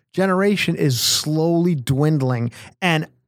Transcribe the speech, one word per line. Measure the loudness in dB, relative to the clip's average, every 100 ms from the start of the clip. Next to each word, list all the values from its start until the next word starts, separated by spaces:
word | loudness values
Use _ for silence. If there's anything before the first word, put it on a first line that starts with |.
| _
generation | -2 0 2 2 0 0 0
is | 0 0
slowly | 0 -2 -2 0 2 2 2 0
dwindling. | 0 0 2 2 0 -2 -4 -8 -20 -4
And | 0 0 -2 _